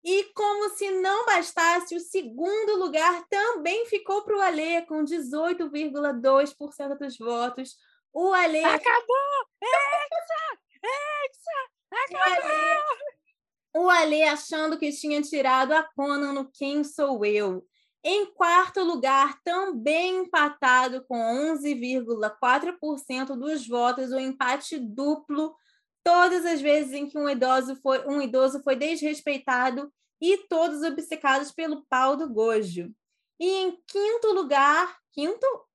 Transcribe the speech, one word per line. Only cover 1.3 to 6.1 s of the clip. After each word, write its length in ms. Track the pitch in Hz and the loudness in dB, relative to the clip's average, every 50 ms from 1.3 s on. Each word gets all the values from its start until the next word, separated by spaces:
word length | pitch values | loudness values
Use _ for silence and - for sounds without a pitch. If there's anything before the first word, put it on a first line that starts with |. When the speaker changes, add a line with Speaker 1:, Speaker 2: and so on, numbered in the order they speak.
| 403 349 339 - - 349 330 339 339 359 349 - 339 | 2 2 0 -2 -2 2 2 4 4 2 0 -4 -8
Speaker 1:
o 40 | 339 | -10
segundo 760 | 349 - - 381 311 233 220 247 330 381 403 440 440 415 427 | -8 -4 -4 -4 -4 -4 -6 -4 -2 -2 0 0 0 0 0
lugar 480 | 370 370 330 285 311 320 349 349 349 349 _ | 0 0 0 0 2 2 2 2 0 -4 _
também 560 | 403 392 415 466 480 349 294 330 370 453 466 | -2 0 0 0 -2 -2 -2 -2 -2 -2 -4
ficou 380 | 466 427 392 - - - 415 415 | -4 -4 -4 -2 -2 -4 -4 -2
pro 180 | 427 427 392 | -2 0 2
Alê, 400 | 392 370 339 302 311 330 339 339 | 2 2 2 0 -2 0 -2 -2
com 220 | 339 339 311 311 302 | -2 -4 -4 -4 -2
dezoito 680 | 285 330 330 277 247 269 302 320 349 359 349 330 294 | -2 -2 -6 -6 -4 -4 -2 -2 -2 -2 -2 -4 -6
vírgula 440 | 285 294 311 302 269 285 294 294 | -4 -6 -6 -4 -4 -2 -2 -2